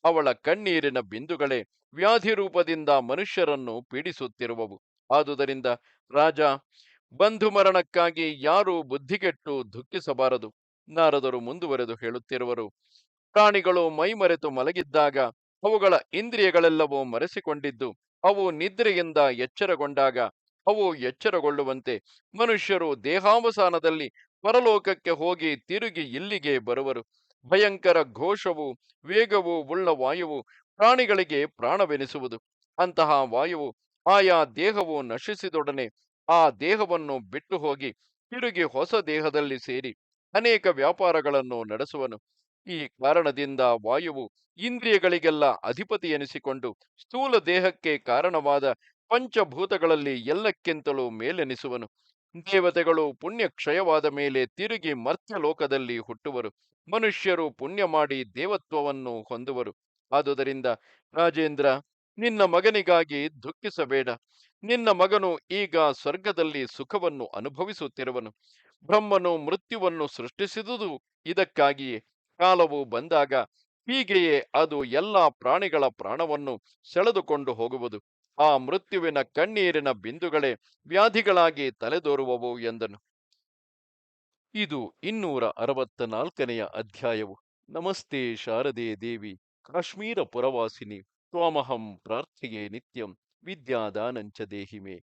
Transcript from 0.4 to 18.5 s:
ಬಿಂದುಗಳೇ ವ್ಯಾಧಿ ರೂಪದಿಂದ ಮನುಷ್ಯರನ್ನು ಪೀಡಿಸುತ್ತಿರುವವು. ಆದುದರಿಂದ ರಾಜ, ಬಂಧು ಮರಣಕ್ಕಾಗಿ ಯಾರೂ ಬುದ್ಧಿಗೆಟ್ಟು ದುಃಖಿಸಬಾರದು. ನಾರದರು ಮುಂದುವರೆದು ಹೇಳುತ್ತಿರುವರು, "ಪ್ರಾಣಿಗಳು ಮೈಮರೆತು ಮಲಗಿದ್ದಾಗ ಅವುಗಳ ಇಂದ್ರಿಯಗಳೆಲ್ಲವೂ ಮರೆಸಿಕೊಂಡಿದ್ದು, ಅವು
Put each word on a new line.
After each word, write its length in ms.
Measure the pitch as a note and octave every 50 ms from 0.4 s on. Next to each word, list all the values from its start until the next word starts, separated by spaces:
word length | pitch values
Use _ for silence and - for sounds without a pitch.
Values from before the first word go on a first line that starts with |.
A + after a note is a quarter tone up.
| - D3 E3+ G#3 G#3+ G3 F3 D#3+ C#3+ C#3+ B2+ B2+
ಬಿಂದುಗಳೇ 640 | A2+ F#2+ G2+ A2+ C#3 - E3+ C#3 C#3+ C#3 C3+ A#2+ G2+ _ _ _ _ _ _
ವ್ಯಾಧಿ 400 | D3 F#3 G#3 A3+ A#3 F3+ G#3+ A3
ರೂಪದಿಂದ 560 | G3+ G3 F#3+ E3 F3+ F3 D#3+ E3 D#3+ D3+ D3
ಮನುಷ್ಯರನ್ನು 920 | C#3+ C3+ B2 A#2 C3+ E3 G#3 G3 - F#3+ F3 D3 D3 C3+ C3 A#2+ A2+ A#2+
ಪೀಡಿಸುತ್ತಿರುವವು. 1000 | B2 _ - C3 D#3 F3+ - - C3+ A#2+ G#2 _ B2 A#2 A#2 A#2 A2+ G#2 G2 - _ _ _ _ _ _
ಆದುದರಿಂದ 540 | B2+ D3 D3+ C#3+ D3 B2+ C#3 C3 C3+ C3+ B2 B2+ A#2+ - _ _ _ _ _ _
ರಾಜ, 280 | B2 C#3+ D3+ D#3+ D3+ D3 D3+ D3 C3+ C#3 _ _ _ _ _ _ _ _ _ _ B2
ಬಂಧು 340 | B2+ F#3+ G#3+ A3 G#3+ G#3 G#3+
ಮರಣಕ್ಕಾಗಿ 920 | G3 G3+ G3 G3 F#3+ F#3 F3 _ - F3 E3+ E3+ E3 D#3 E3 D#3 D3+ C#3 C3
ಯಾರೂ 400 | D3 E3 G3 G#3 F#3+ F3+ E3 D#3
ಬುದ್ಧಿಗೆಟ್ಟು 920 | B2+ C3 C#3+ C#3 C3 F#3+ G#3 G3 F3+ D3 _ _ D#3 C#3+ C3+ B2 G#2 F#2+
ದುಃಖಿಸಬಾರದು. 800 | A#2 C3 _ - F#3 - D#3 C3+ B2 C3+ B2+ B2+ A#2+ G#2+ G#2+ _ _ _ _ _ _ _ -
ನಾರದರು 500 | D#3 E3 E3 D#3 C#3+ C#3 B2+ C3 B2+ B2
ಮುಂದುವರೆದು 560 | A#2+ A#2+ C#3+ F3+ E3+ D#3 C#3 B2+ B2 A2+ A#2
ಹೇಳುತ್ತಿರುವರು, 760 | A2+ - A2+ A#2 B2 A2+ _ C3 B2 B2 B2 A#2+ A#2 A2+ G2+ _ _ _ _ _ _ _ _ _ _ _ _
"ಪ್ರಾಣಿಗಳು 580 | _ G#3 G#3 G#3 G3+ G3+ F3 F#3 F3+ F3+ E3+ D#3+
ಮೈಮರೆತು 600 | D#3 D3+ D#3+ G3 A3+ G#3+ G3 F3 E3+ D#3 D3+ D3+
ಮಲಗಿದ್ದಾಗ 680 | C3+ C3 B2+ D3+ F3+ F3+ D#3 C#3+ C3+ D#3 D3 D3 C3+ C#3 C3 A#2 - _ _ _ _ _ -
ಅವುಗಳ 300 | G#3 A3 G#3+ G3 F#3+ F3+ D3 - _ -
ಇಂದ್ರಿಯಗಳೆಲ್ಲವೂ 920 | F3 G#3+ A#3+ A#3 A3 G3+ F#3 E3 E3+ E3 E3 D#3+ D#3 D#3 C#3+ C#3 C#3 C3+
ಮರೆಸಿಕೊಂಡಿದ್ದು, 920 | B2+ A#2 A#2 D3 F#3 - G#3 - D#3+ D3 D3 C#3 D3 B2+ A2+ C3 B2 G#2+ _ _ _ _ _ -
ಅವು 280 | F#3 G3+ G3+ G3 F#3